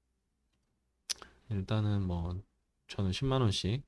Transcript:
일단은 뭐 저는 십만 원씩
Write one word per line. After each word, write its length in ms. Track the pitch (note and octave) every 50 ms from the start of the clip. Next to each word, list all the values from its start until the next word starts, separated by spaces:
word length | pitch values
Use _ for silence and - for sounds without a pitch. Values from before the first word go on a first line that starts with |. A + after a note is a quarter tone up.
| _ _ _ _ _ _ _ _ _ _ _ _ _ _ _ _ _ _ _ _ _ - - - - - - - _ -
일단은 540 | G#2+ G2 F#2+ - A2 G#2+ G#2+ G#2 G#2 G2+ G2
뭐 340 | F2+ F2 E2+ E2+ F2 F2+ G2 G#2 - _ _ _ _ _ _ _ -
저는 240 | - - G2+ F#2
십만 300 | F2 - C3+ C3+ C3 C3
원씩 420 | B2+ G#2 F#2+ - - F#2 G#2+ C#3+ -